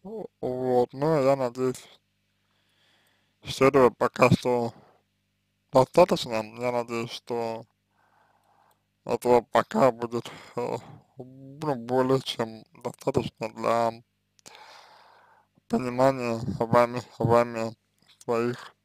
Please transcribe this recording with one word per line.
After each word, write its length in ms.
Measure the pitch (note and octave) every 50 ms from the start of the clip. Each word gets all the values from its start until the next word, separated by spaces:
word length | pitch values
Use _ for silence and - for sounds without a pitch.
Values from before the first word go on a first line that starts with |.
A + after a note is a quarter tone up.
| _
О-, 220 | F#3+ A3+ G#3+ F3+ - _ _
вот, 520 | - B2+ B2+ B2+ B2+ B2+ B2 B2 B2 - -
но 280 | C3+ C#3+ D#3 E3 D3
я 140 | C3 C3+ C#3
надеюсь, 480 | C3+ C3 B2 A#2+ B2+ B2+ B2+ B2 - - - _ _ _ _ _ _ _ _ _ _ _ _ _ _ _ _ _ _ _ _ _ _ _ _ _ _ _ _ _ _ _
что 220 | - - - C3
этого 240 | C3+ C#3 C#3 B2+ A#2
пока 400 | - _ B2+ A2+ _ - C3+ A#2+
что 440 | - - - B2+ B2 A#2+ A#2+ A#2 - - _ _ _ _ _ _ _ _ _ _ _ _ _ _ _ _ _ _
достаточно. 720 | - C3 B2+ - - - F3+ F3+ G3 - - C3+ A2+ A2 A2 G#2+ A2 A#2
Я 120 | B2 B2
надеюсь, 400 | A#2+ A#2+ A#2+ A#2+ A#2 A#2 A#2 A2+
что 540 | - - _ - B2 A#2 A#2 A2+ A2+ A2+ A#2 _ _ _ _ _ _ _ _ _ _ _ _ _ _ _ _ _ _ _ _ _ _ _ _ _ _ _ _
этого 360 | - A#2+ A#2 - A#2+ B2 A#2+
пока 500 | G#2+ _ - A#2 - _ - - C#3+ B2+
будет, 380 | A#2 A#2 A#2+ A#2 A#2 A#2 - - - - - - -
э, 220 | A#2+ B2 B2 A#2+ B2 - - D3 - _ _ _
ну, 580 | - B2+ C3 C3 C3+ C3+ C3+ C#3 D3 D#3+ D3+ C#3
более 460 | A#2+ A#2 A#2 B2+ C3 B2+ B2+ C3 C3
чем 420 | - - - - A#2 A2+ A2+ A2 - _ _ - -
достаточно 680 | B2 - _ - C#3+ - B2+ A#2 - _ _ A#2 G#2+ -
для 380 | A2+ A2+ A2+ A2+ A#2 A#2 A2+ A2+ A#2 _ _ _ _ _ _ _ _ _ - - - - - - - - - - _ _ _ _ _ _ _ _ _ _ _ _ _ _ _
понимания 680 | A3+ A3+ B2+ B2 B2 B2 C3 C3+ C3+ C3 A#2+ A#2+ A#2 A2+ A#2 - - -
вами, 420 | A#2+ A2+ A#2 A#2+ A#2+ A#2+ A#2+ B2 A#2 - -
вами 580 | - A2+ A2+ A#2 A#2 A#2+ A#2+ A#2 A2+ A2+ A2+ A2 _ _ _ _ _ _ _ _ _ -
своих 520 | - A#2+ A2+ A#2+ A#2+ B2 - - - _ _